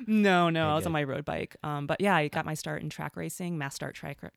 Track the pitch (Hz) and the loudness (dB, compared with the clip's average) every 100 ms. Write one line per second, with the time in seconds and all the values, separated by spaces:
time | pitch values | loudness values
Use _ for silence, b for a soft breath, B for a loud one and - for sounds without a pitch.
0 | 226 214 202 180 170 160 156 156 170 156 | 0 4 6 6 6 4 2 2 2 0
1 | 139 131 147 - 175 - 156 147 143 160 | 0 -2 -4 -4 -6 -8 -6 -4 -2 0
2 | 202 175 151 160 151 156 156 151 156 - | 4 4 2 -2 -4 -4 -6 -6 -6 -8
3 | 151 - 165 - 175 165 139 - 139 - | -8 -6 -8 -6 -6 -4 -6 -6 -10 -8
4 | 151 139 156 | -10 -10 -14